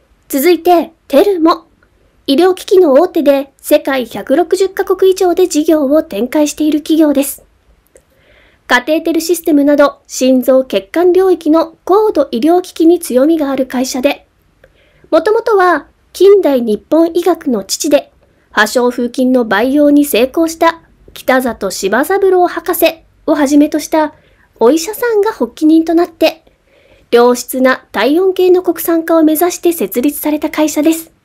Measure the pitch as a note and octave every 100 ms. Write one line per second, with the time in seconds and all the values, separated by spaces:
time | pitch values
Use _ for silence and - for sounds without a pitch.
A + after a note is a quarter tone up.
0 | _ _ - C#4 D#4 E4 E4+ E4+ A#3+ _
1 | - C#4 G4+ F#4 D#4+ - - _ _ _
2 | _ _ - C4+ F#4 F#4 - F#4+ E4 C4
3 | F4+ E4+ C#4 C#4 C#4 _ - D4+ D#4 C4+
4 | A3+ G#3+ G3 C#4+ F4 F#4+ F#4+ F#4+ G4 F#4
5 | F#4+ F#4 F#4 E4+ F4+ D4 D#4+ D#4 C4+ D#4
6 | D#4 G3+ B3 D#4 D4+ - D4+ D4 D#4 D#4+
7 | D4+ C4 C#4+ - _ _ _ _ _ _
8 | _ _ _ _ _ _ - B3 D4+ D#4+
9 | D#4+ E4 D#4+ F4 - C#4+ C#4+ D4 C#4+ -
10 | _ - C4 B3+ B3 C4 C4 B3+ F#3+ D#4+
11 | F4+ F4+ F#4+ F4+ D4+ E4 E4 - - G4
12 | G#4+ D#4+ C#4 A#3 D4 F4+ F4+ - E4 F4
13 | - A#3+ C#4+ E4 C#4 C4+ C4 B3+ B3+ C4
14 | C#4 - _ _ _ _ _ _ _ _
15 | _ D#4+ E4 A4+ A#4 G4+ F4+ D4+ - _
16 | _ - F#4+ G4+ D#4 C4 A#3 G#3 - D4+
17 | E4 E4+ F4 E4 C#4+ A#3+ - - D#4 C#4+
18 | - _ _ _ _ - G#3 C4 B3 B3
19 | A#3+ B3+ B3+ B3+ A3+ G3+ C4 D4 D4 D4
20 | C#4+ G#3 B3+ E4+ E4 E4 E4 E4 _ _
21 | - - - C4 B3+ A3 G3 - F#3+ A3
22 | D4 G4 G4 F#4 F4 E4+ F4 E4+ D#4+ D#4+
23 | _ _ - D4+ C#4 D4 D4+ D4+ - D#4+
24 | D4+ - _ _ _ _ A3+ D#4+ F#4 G#4+
25 | A#4+ G#4+ G#4 G#4+ A#3+ - D#4 D#4+ D#4+ E4+
26 | F4 - - - _ _ _ _ _ _
27 | _ A#3 A#3+ B3 - C4 B3+ B3 _ G#3
28 | A#3 D#4 F#4+ F#4 F#4 F4+ F4+ E4+ - E4
29 | E4 E4 D#4 D4+ F4 - F4 E4+ F#3+ -
30 | C#4+ - D4+ D4+ D#4 D#4 D4+ D4+ D4+ E4
31 | - _